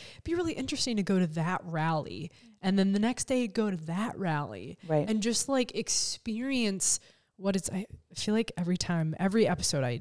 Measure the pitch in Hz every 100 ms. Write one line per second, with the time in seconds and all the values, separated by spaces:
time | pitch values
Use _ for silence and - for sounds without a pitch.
0 | - - - 339 330 - 262 302 262 214
1 | 196 185 170 160 165 185 175 165 160 156
2 | - 92 - - 233 - 190 196 196 202
3 | 226 247 - 254 233 226 214 180 160 175
4 | 226 - 185 147 143 101 110 - 165 156
5 | 196 220 220 226 - 269 247 - - -
6 | - - - 220 269 262 214 190 - -
7 | - _ _ - 196 190 - 185 214 -
8 | _ - - 214 226 - 175 180 - 170
9 | 160 156 190 220 214 180 - 143 127 120